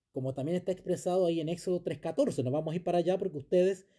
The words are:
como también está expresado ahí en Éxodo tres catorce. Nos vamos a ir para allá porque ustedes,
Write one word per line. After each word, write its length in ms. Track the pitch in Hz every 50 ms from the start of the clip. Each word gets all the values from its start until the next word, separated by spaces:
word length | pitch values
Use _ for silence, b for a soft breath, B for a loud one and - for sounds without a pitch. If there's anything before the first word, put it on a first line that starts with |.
| _ _
como 220 | - 143 131 135 131
también 240 | - 131 151 175 180
está 140 | 175 190
expresado 540 | 185 180 - - 180 165 - 185 175 185 185
ahí 140 | 170 170 165
en 100 | 151 156
Éxodo 320 | 170 170 - 196 180 175
tres 180 | - 185 165 -
catorce. 440 | - 165 - - 285 262 - - 123
Nos 100 | 123 131
vamos 200 | 151 160 160 156
a 20 |
ir 80 | 175 170
para 160 | 180 175 175
allá 180 | 170 170 185 190
porque 200 | 196 185 147 147
ustedes, 500 | 139 - - 180 180 190 196 190 - _ _